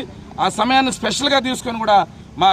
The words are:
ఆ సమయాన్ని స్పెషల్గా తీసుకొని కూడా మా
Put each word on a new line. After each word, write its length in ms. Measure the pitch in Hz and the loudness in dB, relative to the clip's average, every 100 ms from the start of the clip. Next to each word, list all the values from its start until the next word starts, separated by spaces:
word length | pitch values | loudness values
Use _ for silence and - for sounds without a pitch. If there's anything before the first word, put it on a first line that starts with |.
| - - - - | -4 -12 -12 -4
ఆ 20 | 180 196 | -2 0
సమయాన్ని 340 | 233 269 262 - | 2 2 2 -2
స్పెషల్గా 420 | 233 202 285 269 254 | -4 -2 0 0 0
తీసుకొని 300 | 254 247 226 | -6 -6 -4
కూడా 140 | 220 196 165 - - - | 2 4 2 -6 -12 0
మా 60 | 190 | 2